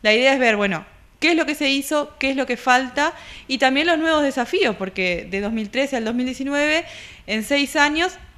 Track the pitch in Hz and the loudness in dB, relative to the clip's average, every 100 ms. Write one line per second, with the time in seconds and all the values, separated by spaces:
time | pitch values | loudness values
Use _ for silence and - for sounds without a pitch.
0 | 214 220 262 269 247 208 202 165 - - | 4 4 4 4 2 2 0 -2 -8 -20
1 | - _ 311 330 302 302 285 277 269 302 | -20 _ 2 2 0 0 0 0 0 -2
2 | 294 - 269 269 254 240 - 254 262 262 | -2 -4 -2 -2 -2 -2 2 2 2 -2
3 | 302 320 - - - 262 262 269 330 320 | -2 -4 -18 -20 -8 0 2 2 2 2
4 | 320 311 285 262 240 370 330 196 190 190 | 2 2 2 0 -2 0 0 0 -6 -4
5 | 185 175 - 190 202 226 208 254 269 262 | -2 -2 -4 -4 -4 -4 -4 -2 -2 -2
6 | 220 240 254 254 277 285 294 311 339 - | -2 -2 -4 -4 -4 0 0 0 -2 -14
7 | - - - 214 214 285 285 311 294 302 | -20 -20 -6 -4 0 0 0 2 2 2
8 | 359 - - | -2 -2 -20